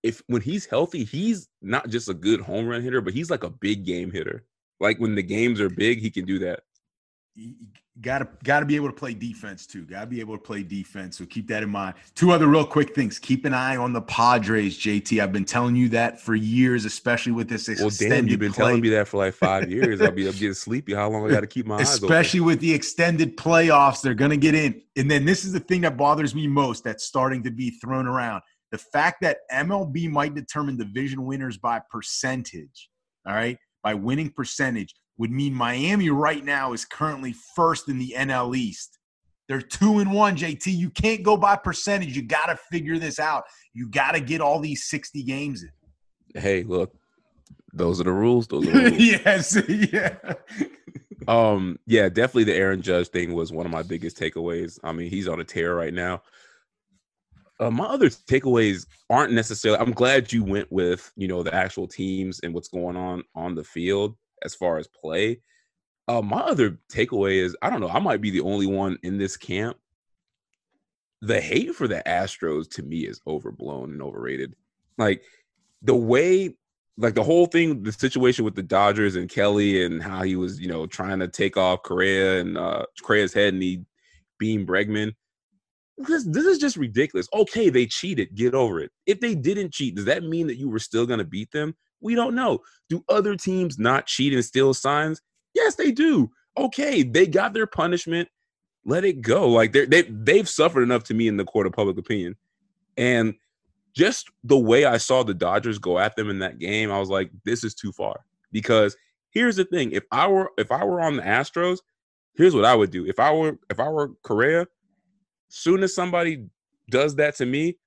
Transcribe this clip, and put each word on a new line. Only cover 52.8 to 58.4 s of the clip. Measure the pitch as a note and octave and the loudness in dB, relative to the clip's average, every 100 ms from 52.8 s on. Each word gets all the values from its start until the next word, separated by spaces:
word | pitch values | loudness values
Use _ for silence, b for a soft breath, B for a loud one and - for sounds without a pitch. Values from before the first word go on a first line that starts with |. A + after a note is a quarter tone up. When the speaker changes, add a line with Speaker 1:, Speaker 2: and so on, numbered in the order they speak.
Speaker 1:
Judge | F#2 F2 F2+ | 0 0 0
thing | F2+ E2+ | -4 -4
was | E2+ E2 | -4 -6
one | D#2+ | -6
of | E2+ | -6
my | D#2+ | -6
biggest | E2+ E2 E2+ - | -6 -8 -8 -6
takeaways. | E2 E2 E2+ E2+ E2+ - | -6 -4 -6 -6 -8 -10
I | D#2+ | -10
mean, | E2 E2+ | -8 -6
he's | F#2+ F2+ | -6 -4
on | E2 | -6
a | |
tear | E2 F2+ E2+ | -8 -4 -2
right | F2 E2 | -2 -4
now. | F2+ F2+ F#2 b b b b b _ _ _ _ _ _ _ _ _ | -4 -4 -6 b b b b b _ _ _ _ _ _ _ _ _
Uh, | A2+ | -2
my | A#2 | -2
other | G#3+ C4+ E3 | -2 4 2
takeaways | - - C3 | 2 -2 0